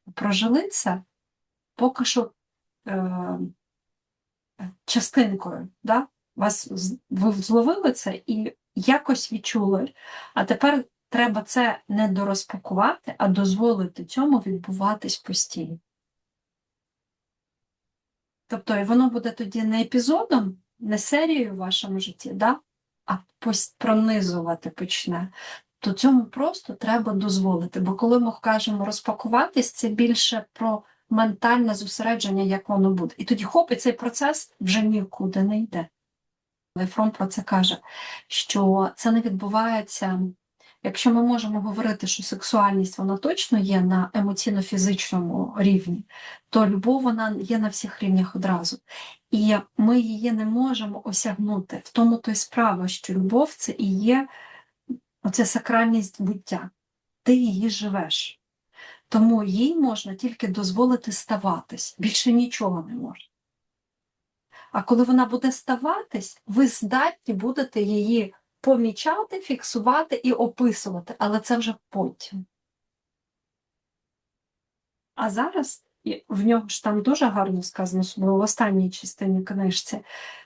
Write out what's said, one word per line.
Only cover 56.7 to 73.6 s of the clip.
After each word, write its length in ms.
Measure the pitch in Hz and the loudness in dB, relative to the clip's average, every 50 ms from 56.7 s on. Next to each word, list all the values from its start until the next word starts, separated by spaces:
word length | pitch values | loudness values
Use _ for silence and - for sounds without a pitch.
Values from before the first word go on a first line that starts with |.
| _ _ _ _ _ _ _ _ _ _ - | _ _ _ _ _ _ _ _ _ _ 2
Ти 120 | 247 254 | 4 4
її 340 | 254 247 220 190 190 214 226 | 6 4 2 0 0 -2 -2
живеш. 720 | 202 - 208 202 190 196 165 156 143 - - - - _ _ _ _ _ _ _ _ - - - - - _ - | -2 -4 -4 -4 -4 -4 -4 -4 -4 -6 -6 -8 -12 _ _ _ _ _ _ _ _ -20 -20 -20 -20 -20 _ 0
Тому 340 | - 214 220 233 233 220 208 | 4 6 6 6 6 4 2
їй 320 | 196 185 214 247 294 339 | 0 0 2 2 2 2
можна 400 | 330 277 247 220 202 - 196 190 | 2 2 2 0 -2 -6 -10 -8
тільки 320 | 190 - 240 233 - 240 | -6 -6 -6 -6 -4 -4
дозволити 640 | 196 185 208 202 190 185 220 254 254 247 240 - 220 | -4 -2 -2 -2 -2 2 2 4 4 4 2 0 -2
ставатись, 840 | 196 - - - 226 190 196 190 - - - - - - - - - - | -2 -2 -2 -2 -2 -2 0 -2 -2 -2 -6 -10 -10 -10 -10 -10 -6 -2
більше 320 | 190 214 - - - 254 | -2 0 0 2 4 4
нічого 520 | 233 240 240 240 - - 220 185 180 165 160 202 | 4 4 4 2 -2 -2 -2 -2 -2 -4 -6 -8
не 60 | 240 | -10
можна. 320 | 247 - - - - - _ _ _ _ _ _ _ _ _ _ _ _ _ _ _ _ _ _ _ _ _ _ _ _ _ - - - - | -10 -10 -10 -12 -14 -20 _ _ _ _ _ _ _ _ _ _ _ _ _ _ _ _ _ _ _ _ _ _ _ _ _ -20 -20 -14 -8
А 100 | - 202 190 | -6 -4 0
коли 200 | - 240 233 247 | 2 4 4 4
вона 220 | 240 254 254 247 | 6 6 4 4
буде 260 | 214 240 247 - 262 | 4 0 -2 0 -2
ставатись, 920 | 254 - - 269 254 240 262 311 370 415 440 - - 202 190 - - _ _ | -2 -2 -2 -4 -4 -2 -2 -2 -4 -4 -6 -8 -8 -8 -8 -10 -14 _ _
ви 200 | - 196 247 277 | -2 2 4 4
здатні 640 | 233 - - 226 190 254 262 294 339 339 - _ - 208 | 4 4 0 -2 0 2 2 2 0 -2 -4 _ -6 -4
будете 480 | 185 208 254 262 294 269 269 - 220 | -2 -2 -2 -2 -2 -4 -2 -2 -2
її 520 | 208 208 214 208 208 220 233 233 202 190 - _ _ _ _ _ | 0 0 0 0 0 2 0 0 0 -2 -6 _ _ _ _ _
помічати, 800 | - 262 262 233 233 220 202 - - 311 349 415 427 - 381 381 | 2 4 4 4 4 0 -2 -2 -2 -2 0 -2 -2 -6 -8 -8
фіксувати 760 | 381 - 262 - - - - 233 208 247 269 311 320 320 269 | -6 -6 -6 -6 -6 -6 -4 0 2 2 2 2 2 -2 -4
і 160 | - - 254 240 | -2 0 0 0
описувати, 840 | - 240 240 - - 254 233 202 - - 196 180 175 175 - 233 - | 2 0 -2 0 2 2 2 2 0 -4 -8 -8 -8 -10 -10 -6 -4
але 200 | 208 208 208 214 | -2 0 0 0
це 180 | - - 240 | 0 0 0
вже 180 | 233 226 226 220 - _ _ | 0 0 -2 -6 -8 _ _
потім. 560 | - 196 180 - - - - - 196 190 185 - _ _ _ _ _ _ _ _ _ _ _ _ _ _ _ _ _ _ _ _ _ _ | -4 -4 -4 -4 -6 -10 -16 -14 -12 -12 -12 -14 _ _ _ _ _ _ _ _ _ _ _ _ _ _ _ _ _ _ _ _ _ _